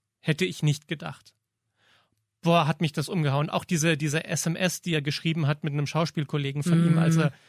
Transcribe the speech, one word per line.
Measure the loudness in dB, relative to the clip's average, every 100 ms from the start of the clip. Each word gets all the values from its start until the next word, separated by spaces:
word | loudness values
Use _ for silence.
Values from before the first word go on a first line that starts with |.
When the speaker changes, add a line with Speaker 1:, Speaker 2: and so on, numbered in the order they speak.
| _ _
Speaker 1:
hätte | -2 0
ich | -2 0
nicht | 0 0 -4
gedacht. | -10 -10 -14 -20 _ _ _ _ _ _ _ _ _ _ _
Boah, | 2 4 2
hat | 0
mich | -2
das | -2 -4
umgehauen. | 0 0 0 0
Auch | -4
diese, | -2 0 2 0
diese | 0 -2 -4
S | -4 -2
M | 0
S, | -2 -2
die | -2
er | -2
geschrieben | -2 -2 -2 0 0
hat | 0
mit | -2
einem | -2 -2
Schauspielkollegen | -2 -2 -4 -4 -4 -4 -4
von | 2 4
Speaker 2:
Mhm. | 4
Speaker 1:
ihm, | 4
als | 4 2
er, | 2 -2